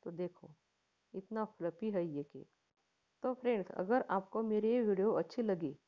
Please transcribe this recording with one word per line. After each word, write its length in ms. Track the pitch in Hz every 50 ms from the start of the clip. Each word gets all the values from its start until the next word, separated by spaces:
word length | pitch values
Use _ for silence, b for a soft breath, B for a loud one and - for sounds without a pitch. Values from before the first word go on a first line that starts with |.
| _
तो 80 | -
देखो, 400 | 175 165 180 175 180 - - - 151 _ _ _ _ _ _ _ _ _ _ _ -
इतना 300 | 190 190 _ 220 220 214
फ्लफी 460 | 214 - _ 170 170 160 - 220 220
है 160 | 202 185 170
ये 160 | 170 147 143 143
केक। 240 | _ _ 135 - _ _ _ _ _ _ _ _ _ _ _ _ _ _ _ -
तो 120 | 247 254
फ्रेंड्स, 360 | 247 247 240 240 208 185 -
अगर 320 | - - 180 185 233 262 - -
आपको 320 | 190 196 190 - - 220 226
मेरी 260 | 220 214 208 208 220
ये 140 | 233 247 240
वीडियो 300 | 208 202 180 190 220 202
अच्छी 300 | - - - - - 233
लगी 340 | 214 190 170 170 143 143 _ _